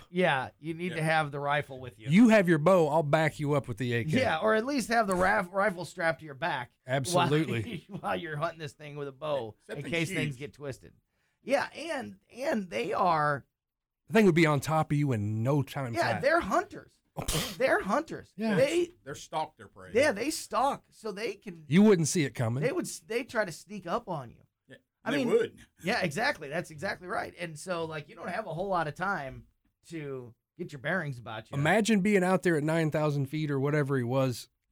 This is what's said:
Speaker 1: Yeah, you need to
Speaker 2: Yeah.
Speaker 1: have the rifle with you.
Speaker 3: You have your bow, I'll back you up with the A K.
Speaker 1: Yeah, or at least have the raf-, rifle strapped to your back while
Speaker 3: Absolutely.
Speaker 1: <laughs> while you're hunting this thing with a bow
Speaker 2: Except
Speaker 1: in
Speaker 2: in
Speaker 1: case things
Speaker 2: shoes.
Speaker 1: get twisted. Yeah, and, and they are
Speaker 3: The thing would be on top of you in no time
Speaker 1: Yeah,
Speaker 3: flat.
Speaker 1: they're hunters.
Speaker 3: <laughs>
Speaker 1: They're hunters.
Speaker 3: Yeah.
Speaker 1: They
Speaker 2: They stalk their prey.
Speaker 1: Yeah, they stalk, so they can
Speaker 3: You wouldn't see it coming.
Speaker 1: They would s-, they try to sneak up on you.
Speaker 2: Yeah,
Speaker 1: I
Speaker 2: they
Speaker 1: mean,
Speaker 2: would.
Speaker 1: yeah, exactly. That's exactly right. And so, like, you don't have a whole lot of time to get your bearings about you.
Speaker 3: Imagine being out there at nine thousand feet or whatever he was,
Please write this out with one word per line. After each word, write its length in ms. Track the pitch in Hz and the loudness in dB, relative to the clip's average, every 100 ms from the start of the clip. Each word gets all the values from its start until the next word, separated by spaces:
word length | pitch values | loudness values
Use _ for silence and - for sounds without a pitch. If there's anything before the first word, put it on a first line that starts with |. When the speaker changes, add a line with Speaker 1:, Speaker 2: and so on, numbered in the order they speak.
| - | -6
Speaker 1:
Yeah, 400 | 180 175 135 123 - | 0 2 2 -4 -10
you 140 | 151 | -10
need 160 | 165 180 | -8 -6
to 60 | 165 | -2
Speaker 2:
Yeah. 60 | |
Speaker 1:
have 280 | 156 160 147 | 0 0 0
the 80 | 143 | -4
rifle 400 | 143 143 135 131 | -2 -2 -2 -10
with 200 | 127 - | -14 -10
you. 80 | 110 | 4
Speaker 3:
You 200 | 175 240 | 8 8
have 180 | 220 180 | 8 6
your 100 | 160 | 4
bow, 300 | 156 190 151 | 6 6 6
I'll 140 | 156 | 4
back 360 | 147 156 156 - | 4 2 2 0
you 140 | 143 | 0
up 140 | 147 127 | 0 -2
with 100 | 120 | -4
the 160 | 123 | -2
A 100 | 117 151 | -2 0
K. 140 | 208 | 2
Speaker 1:
Yeah, 160 | 240 160 | 2 0
or 180 | 214 220 | 2 2
at 100 | 247 | 0
least 220 | 285 190 | -2 0
have 180 | 233 202 | 0 2
the 80 | 180 | 2
raf-, 340 | 185 214 180 | 2 2 0
rifle 340 | 196 208 175 175 | 0 0 -2 -8
strapped 340 | - 165 160 | -4 -2 -2
to 60 | 156 | -6
your 100 | 131 | -6
back 360 | 170 139 123 _ - | -4 -4 -8 _ -4
while 100 | 139 | -2
Speaker 3:
Absolutely. 880 | 127 175 131 151 147 117 104 196 - | 0 2 2 2 0 -2 -4 -8 -10
Speaker 1:
<laughs> 60 | 196 | -10
while 160 | 196 185 | -6 -6
you're 220 | 165 147 | -6 -6
hunting 220 | 165 156 | -6 -6
this 140 | 151 | -12
thing 220 | - 151 143 | -14 -14 -10
with 120 | 143 | -12
a 40 | |
bow 440 | 131 156 147 110 - - | -8 -6 -4 -6 -12 -14
Speaker 2:
Except 120 | - | -12
Speaker 1:
in 60 | 139 | -4
Speaker 2:
in 60 | |
Speaker 1:
case 180 | 170 160 | -2 -2
things 200 | 180 151 | -2 -4
Speaker 2:
shoes. 80 | 123 | -6
Speaker 1:
get 160 | 147 | -12
twisted. 400 | - 143 - 80 _ _ _ _ _ | -12 -12 -12 -16 _ _ _ _ _
Yeah, 240 | - 269 - - | -2 -2 -2 -8
and, 400 | 320 285 208 190 _ 226 | -8 -8 -10 -14 _ -10
and 340 | 277 220 180 | -4 -4 -4
they 240 | 208 269 | -6 -4
are 500 | - 185 160 147 139 - _ _ _ _ _ - | 0 2 2 0 -2 -6 _ _ _ _ _ 0
Speaker 3:
The 60 | |
thing 120 | 185 202 | 6 6
would 100 | 165 | 8
be 100 | 156 | 6
on 140 | 143 | 4
top 320 | - 156 156 | 2 0 2
of 60 | 147 | 2
you 140 | 147 | 2
in 320 | 113 104 110 | 0 0 0
no 180 | 120 147 | 2 2
time 300 | 131 - 127 | 0 -4 -4
Speaker 1:
Yeah, 80 | 117 120 | -2 0
Speaker 3:
flat. 100 | 107 | 0
Speaker 1:
they're 180 | 269 330 | 2 2
hunters. 500 | 196 294 415 - - _ _ - | 2 0 -2 -8 -20 _ _ -10
Speaker 3:
<laughs> 400 | - 156 - 170 | -4 -2 -4 -2
Speaker 1:
They're 240 | 254 392 | 0 2
hunters. 500 | 190 254 - 151 - - | 0 -2 -2 -8 -12 -4
Speaker 3:
Yeah. 160 | 220 | 0
Speaker 1:
They 380 | 208 285 339 339 - | 2 4 2 -2 -4
Speaker 2:
They 100 | - - | -14 -14
stalk 420 | - 160 156 - | -8 -6 -6 -8
their 100 | 101 | -20
prey. 220 | 101 92 | -18 -2
Speaker 1:
Yeah, 200 | 202 294 | 2 2
they 180 | 196 277 | 2 -4
stalk, 540 | - - 214 269 208 _ | -6 -4 0 0 -2 _
so 200 | - 220 | -14 -12
they 220 | 196 233 | -8 -8
can 300 | 214 208 170 151 | -8 -12 -14 2
Speaker 3:
You 140 | 160 | 6
wouldn't 260 | 214 185 156 | 8 8 4
see 180 | 185 135 | 2 0
it 100 | - | 0
coming. 260 | 113 123 | -2 0
Speaker 1:
They 100 | 240 | 0
would 140 | 359 226 | 0 -4
s-, 160 | - - | -8 -6
they 160 | 233 | -6
try 200 | 277 233 | -2 -2
to 80 | 190 | -2
sneak 360 | 151 - 208 170 | -6 -14 -12 -4
up 200 | 214 226 | -4 -4
on 220 | 160 117 | -8 -10
you. 140 | - _ _ - | -18 _ _ -20
Speaker 2:
Yeah, 60 | - _ _ | -20 _ _
Speaker 1:
I 60 | - | -4
Speaker 2:
they 80 | 277 233 | -2 2
Speaker 1:
mean, 40 | |
Speaker 2:
would. 240 | 226 - - - _ | 2 0 -6 -20 _
Speaker 1:
yeah, 180 | 175 220 | -4 -2
exactly. 460 | 180 143 262 285 147 | -2 -2 -2 -2 -6
That's 220 | 160 170 | -8 -8
exactly 380 | 156 190 233 180 | -8 -8 -8 -8
right. 260 | - - - | -8 -8 -8
And 180 | 175 151 | -12 -10
so, 280 | 185 170 160 | -8 -6 -6
like, 220 | 156 147 | -8 -12
you 80 | 214 | -12
don't 140 | 196 | -8
have 160 | 180 214 | -8 -6
a 80 | |
whole 140 | 156 196 | -6 -2
lot 200 | 180 151 | -2 -2
of 60 | |
time 520 | 143 185 185 135 123 - _ _ _ - | -4 -4 -4 -6 -12 -18 _ _ _ -14
to 420 | 165 143 131 120 - _ - | -12 -10 -10 -12 -18 _ -14
get 120 | - | -12
your 60 | 143 | -8
bearings 400 | 143 185 147 123 | -4 -2 -4 -8
about 320 | 113 110 - | -10 -12 -8
you. 80 | 139 | -2
Speaker 3:
Imagine 440 | 151 202 220 214 | 2 2 4 2
being 220 | 196 202 | 4 4
out 200 | 180 185 | 4 2
there 120 | 185 160 | 2 2
at 80 | |
nine 280 | 151 165 156 | 2 2 2
thousand 340 | 156 151 143 131 | 0 0 0 -2
feet 240 | 156 151 | -2 -2
or 100 | 139 | -2
whatever 380 | 139 151 135 135 | 0 0 0 0
he 60 | |
was, 440 | 117 131 131 117 - _ _ | 0 0 0 -2 -10 _ _